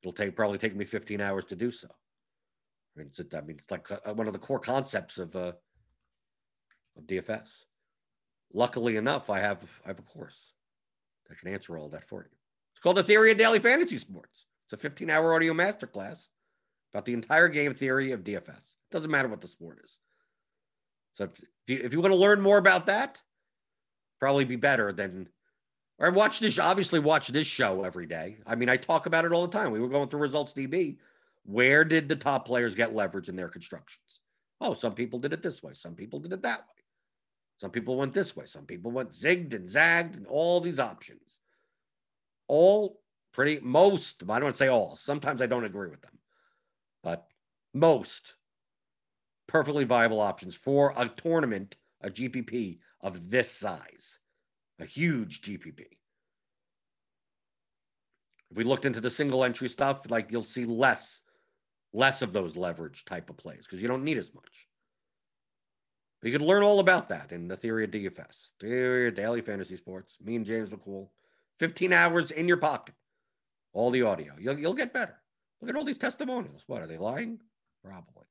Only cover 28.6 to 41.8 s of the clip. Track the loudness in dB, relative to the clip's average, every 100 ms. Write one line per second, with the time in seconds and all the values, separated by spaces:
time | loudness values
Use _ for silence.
28.6 | 2 0 2 0 2 0 2 0 0 -2
29.6 | -2 -2 0 0 0 -2 -2 -2 -4 -6
30.6 | -4 -2 -2 -6 _ _ _ _ -6 4
31.6 | 6 6 6 4 2 -2 0 -2 0 -2
32.6 | 0 0 0 0 -2 -4 -8 -10 -10 -12
33.6 | -16 -16 _ -20 _ -20 _ _ _ _
34.6 | -4 -2 -4 -4 -6 -4 -6 -6 -8 -10
35.6 | -16 -18 -18 -16 -12 -12 -10 -6 -6 -6
36.6 | -10 _ _ _ _ _ _ _ _ _
37.6 | -10 -8 -4 -4 -2 -2 -4 -8 -18 -20
38.6 | -16 -12 -8 -8 -8 -4 0 0 -2 -10
39.6 | -2 2 4 4 0 -8 -6 -2 2 2
40.6 | 0 -2 -4 -6 -20 -20 _ _ _ _
41.6 | _ _